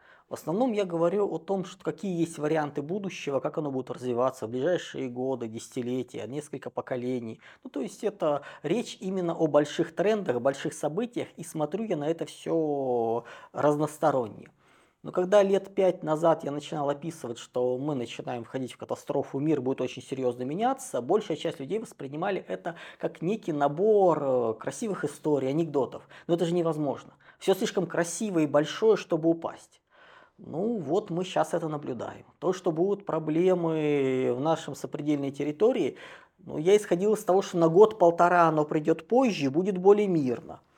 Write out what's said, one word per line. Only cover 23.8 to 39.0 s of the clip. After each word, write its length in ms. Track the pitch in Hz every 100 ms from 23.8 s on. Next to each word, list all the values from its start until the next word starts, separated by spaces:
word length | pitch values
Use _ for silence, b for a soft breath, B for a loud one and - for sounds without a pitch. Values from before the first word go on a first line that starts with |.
| 214 208 185 151
э, 320 | 139 127 113 110
красивых 460 | - - 226 185 147
историй, 420 | - 156 143 131
анекдотов. 580 | 151 165 143 120 - - B -
Но 80 |
это 100 | 170
же 80 | 170
невозможно. 640 | 175 165 151 143 - - _ b b
Все 160 | -
слишком 320 | 190 226 - 160
красиво 540 | 156 170 - 214 170
и 60 | 151
большое, 520 | 143 151 - 220 220
чтобы 320 | - 160 165
упасть. 500 | 165 - - - _ _ b b b b _
Ну 400 | 123 139 214 226
вот 320 | 135 185 -
мы 160 | 170
щас 300 | 185 - 156
это 140 | 175 160
наблюдаем. 580 | 147 147 117 104 107 - -
То, 140 | 160
что 180 | 190 180
будут 360 | 160 196 202 -
проблемы 1300 | 160 156 160 185 180 160 160 151 143 135 131 127 123
в 40 |
нашем 340 | 151 160 -
сопредельной 560 | 135 139 151 147 143 139
территории, 680 | 143 143 147 220 - - - B B B _
ну, 140 | - 143
я 180 | 165 208
исходил 380 | 208 175 208
из 100 | 214
того, 160 | - 190
что 160 | 190 175
на 120 | 165
год-полтора 800 | 165 214 - 170 170 175 175 165
оно 180 | 156 151
придет 420 | 160 156 160